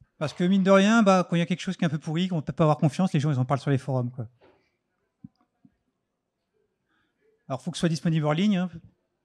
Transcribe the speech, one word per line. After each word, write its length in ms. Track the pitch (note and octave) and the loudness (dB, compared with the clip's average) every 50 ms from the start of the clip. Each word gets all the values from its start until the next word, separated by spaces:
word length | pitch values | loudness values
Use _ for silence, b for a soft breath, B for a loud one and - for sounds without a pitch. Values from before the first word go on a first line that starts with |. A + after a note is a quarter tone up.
| _ _ _ - | _ _ _ -8
Parce 160 | D#3 C#3 - | -8 -8 -4
que 100 | - F3 | -2 0
mine 180 | F3+ G3 G3 F#3 | 2 2 2 4
de 80 | F#3+ | 4
rien, 320 | G3 F#3+ F#3+ G#3 A3+ A#3 G#3+ | 6 6 6 4 4 4 4
bah, 240 | G3 F#3+ F#3 E3+ - | 4 4 2 2 0
quand 80 | F3+ | -2
il 20 | E3+ | -2
y 40 | E3+ | -2
a 40 | |
quelque 160 | - F#3 - - | -2 -4 -6 -6
chose 160 | F#3+ F3+ - | -8 -6 -4
qui 60 | F#3 | -4
est 20 | |
un 40 | D#3+ | -4
peu 80 | D3 D#3 | -4 -4
pourri, 300 | - D#3+ D3+ E3+ F#3 F3+ | -8 -6 -4 -4 -4 -2
qu'on 80 | F#3 | -4
ne 40 | D#3 - | -4 -6
peut 100 | - - | -6 -2
pas 120 | - E3 | 0 2
avoir 120 | D3+ D3 | 2 2
confiance, 360 | - F3 C#3+ - - F#3 F#3 - | 2 0 0 0 0 -2 0 0
les 60 | D3 | 0
gens 100 | B2+ D#3 | 0 0
ils 80 | C#3+ B2 | 0 0
en 80 | B2+ | 0
parlent 140 | B2+ C#3+ B2+ | 0 -2 -4
sur 100 | - D3 | 0 -2
les 80 | C#3 C3 | -2 -2
forums, 320 | - - C3 B2+ A#2+ B2 | -2 -4 -4 -4 -4 -4
quoi. 180 | B2 - A2 - _ _ b b b b b b b b _ _ _ _ _ _ _ _ _ - _ _ _ _ _ _ _ _ _ _ _ _ _ _ _ _ _ _ _ _ _ _ _ _ _ _ _ _ _ _ _ _ _ _ _ _ _ _ _ _ _ _ _ - | -8 -10 -14 -14 _ _ b b b b b b b b _ _ _ _ _ _ _ _ _ -20 _ _ _ _ _ _ _ _ _ _ _ _ _ _ _ _ _ _ _ _ _ _ _ _ _ _ _ _ _ _ _ _ _ _ _ _ _ _ _ _ _ _ _ -12
Alors, 120 | C3 - | -12 -10
il 40 | - | -10
faut 60 | F3 | -10
que 80 | - - | -8 -4
ce 20 | |
soit 80 | F3+ E3 | -2 -2
disponible 380 | E3 D3+ - E3+ D#3+ D#3+ D3 | -2 -2 -4 -2 -2 0 0
en 60 | D3+ D3+ | -2 0
ligne, 260 | D#3+ G3 G#3+ G3+ F3 | 0 0 0 0 0
hein. 120 | F#3 F3 E3+ E3+ _ - _ _ _ _ _ _ | -2 -6 -8 -14 _ -20 _ _ _ _ _ _